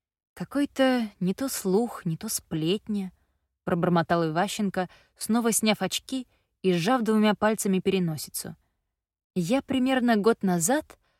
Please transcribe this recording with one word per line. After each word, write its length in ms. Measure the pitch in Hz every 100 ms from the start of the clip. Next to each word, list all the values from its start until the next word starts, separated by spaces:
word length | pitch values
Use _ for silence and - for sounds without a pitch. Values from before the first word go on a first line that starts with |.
| _ _ _
«Какой-то 760 | - 180 277 285 - 262 254 214 -
не 140 | 180
то 140 | 190 269
слух, 560 | - 190 190 240 -
не 120 | 170 160
то 120 | 220
сплетня», — 840 | - - 160 160 208 - 208 190 _ _ _ _ _
пробормотал 640 | - 175 170 170 156 170 160
Иващенко, 600 | 160 202 - 202 190 180 - _ -
снова 360 | - 226 233
сняв 300 | - 214 202
очки 440 | 190 - - 262 - _ _ _
и 100 | 185
сжав 300 | 175 170 254
двумя 320 | 214 214 214
пальцами 440 | 202 214 214 202 185
переносицу. 800 | 190 190 175 151 - - - 165 _ _ _ _ _ _ _
«Я 280 | 185 170 262
примерно 540 | - 269 254 262 240 220
год 260 | 208 233
назад 560 | 190 175 160 294 - - _ _